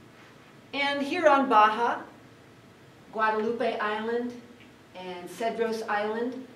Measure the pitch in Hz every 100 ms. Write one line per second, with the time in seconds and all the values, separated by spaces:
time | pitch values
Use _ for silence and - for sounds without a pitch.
0 | - - - - - - - 269 285 285
1 | 269 359 320 277 262 214 214 214 247 -
2 | - - - - - - - - - -
3 | - 214 220 220 226 233 233 - 208 214
4 | 226 240 247 - - - - - - 185
5 | 185 180 175 - 226 214 226 220 202 208
6 | 214 226 247 - -